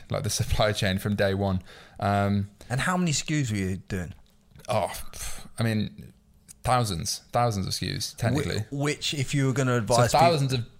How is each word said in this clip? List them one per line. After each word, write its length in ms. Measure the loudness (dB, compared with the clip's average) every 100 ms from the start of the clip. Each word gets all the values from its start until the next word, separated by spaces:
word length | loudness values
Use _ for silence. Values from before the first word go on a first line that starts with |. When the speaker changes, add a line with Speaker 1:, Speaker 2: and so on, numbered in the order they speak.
| -6
Speaker 1:
like, 140 | -4
the 60 | -2
<laughs> 120 | -2
supply 300 | 0 2 2
chain 280 | 2 0 0
from 160 | 0 2
day 180 | 2
one. 280 | 2 0 0 -4 -20 -16 -4
Um, 500 | 0 2 2 0 -2 -8 -6
Speaker 2:
And 120 | -2
how 140 | 0 0
many 140 | 0
S 100 | 0
K 180 | 0 0
Us 100 | 0
were 60 | 0
you 200 | -2 -4 -4
doing? 260 | -6 -6 -12 -20 _ -20 -14 -4
Speaker 1:
Oh, 220 | -2 -2 -6 -10
pff, 340 | -8 -8 -8 -8 -2
I 40 |
mean, 500 | 0 0 -4 -8 -20 -20 _ -20 -20 -6
thousands, 580 | 0 2 2 -2 -4 -6 -4
thousands 320 | 0 2 0 -2
of 60 |
S 80 | -4
K 160 | -4 -4
Us, 180 | -6
technically. 460 | -2 0 0 0 -4 -4
Speaker 2:
Whi-, 140 | -4
which, 300 | -2 -2 -4 -4
if 180 | -2
you 140 | 0 2
were 60 |
gonna 180 | 2 2
Speaker 1:
So 40 | 2
Speaker 2:
advise 320 | 4 4 6
peop- 100 | 6
Speaker 1:
thousands 320 | 6 6 2
of, 100 | 0 -4